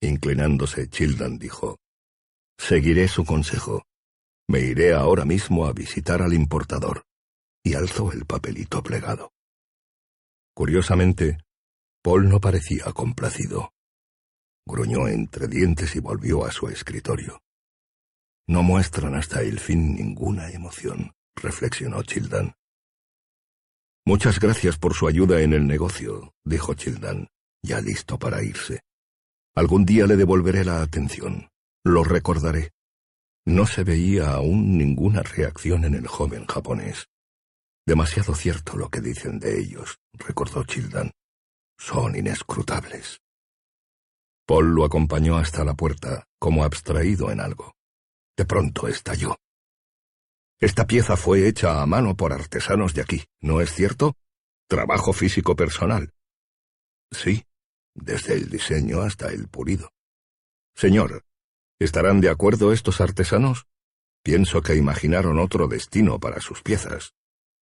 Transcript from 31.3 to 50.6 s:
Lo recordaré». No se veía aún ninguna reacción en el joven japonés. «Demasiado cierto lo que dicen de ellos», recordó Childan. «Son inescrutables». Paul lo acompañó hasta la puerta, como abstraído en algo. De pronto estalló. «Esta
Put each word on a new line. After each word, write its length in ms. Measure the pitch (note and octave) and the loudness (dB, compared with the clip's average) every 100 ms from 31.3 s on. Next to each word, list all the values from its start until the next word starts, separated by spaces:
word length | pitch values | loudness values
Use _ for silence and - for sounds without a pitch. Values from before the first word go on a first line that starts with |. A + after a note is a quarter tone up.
| - - _ _ _ | -10 -12 _ _ _
Lo 200 | F2+ E2+ | 4 4
recordaré». 680 | D#2+ E2+ - D#2+ E2 D#2+ D#2 _ _ _ _ _ _ _ - | 4 2 2 0 0 -2 -4 _ _ _ _ _ _ _ 2
No 220 | F2+ A2 | 4 4
se 160 | - | 2
veía 480 | F#2 E2 F#2 G2 D2+ | 0 2 2 2 2
aún 480 | C#2 D2+ G2+ G#2 F2 | 0 2 2 4 4
ninguna 420 | C#2+ C2+ F2 G#2+ | 4 2 2 2
reacción 640 | - - D2+ - - F2 D#2 | -2 -2 -4 -4 -2 2 2
en 80 | |
el 140 | C2+ B1 | 0 -4
joven 380 | - C#2+ - - | -6 -6 -6 -8
japonés. 600 | C#2 - A1 G1+ - - _ _ _ _ _ _ _ | -8 -6 -6 -8 -12 -14 _ _ _ _ _ _ _
«Demasiado 520 | - D#2 D#2+ - G2 D2+ | 0 2 2 0 -2 -2
cierto 420 | F2+ E2 - - | -2 -4 -6 -8
lo 120 | - | -8
que 120 | - | -6
dicen 380 | - A1+ - G#1+ | -6 -8 -8 -6
de 200 | G#1+ G#1 | -4 -4
ellos», 400 | G1+ G1+ - - _ | -6 -10 -16 -18 _
recordó 500 | - - - - - | -18 -10 -6 -6 -6
Childan. 480 | - - A#2 F#2 - - _ _ _ _ _ - | -6 -6 -6 -6 -6 -10 _ _ _ _ _ -20
«Son 360 | - C#3 A#2 F#2 | -6 -2 -2 -2
inescrutables». 1040 | - - - - - - - - - - _ _ _ _ _ _ _ _ _ _ _ _ - | -4 -4 -6 -6 -4 -4 -6 -12 -16 -18 _ _ _ _ _ _ _ _ _ _ _ _ 0
Paul 300 | D#2+ D#2+ D#2+ | 4 4 4
lo 100 | D2+ | 2
acompañó 520 | D#2+ D#2 D#2 D#2 E2 | 2 2 2 2 2
hasta 260 | D#2 - | 0 -2
la 100 | D2 | -2
puerta, 540 | D2 D#2+ D2 D2 - - - | -2 -4 -4 -8 -10 -10 -6
como 240 | D#2+ D#2 | 0 2
abstraído 680 | D2+ D2+ - D#2 F2 G2 G#1+ | 2 -2 -4 0 0 0 -2
en 80 | G#1 | -4
algo. 340 | - - - - _ _ _ _ _ - | -6 -10 -14 -20 _ _ _ _ _ -4
De 80 | G2+ | 0
pronto 420 | F#2 D2+ - A1+ | 2 0 -2 -6
estalló. 480 | - - D#2+ C2 - _ _ _ _ _ _ _ _ _ _ _ | -6 -4 -4 -4 -6 _ _ _ _ _ _ _ _ _ _ _
«Esta 260 | - | -2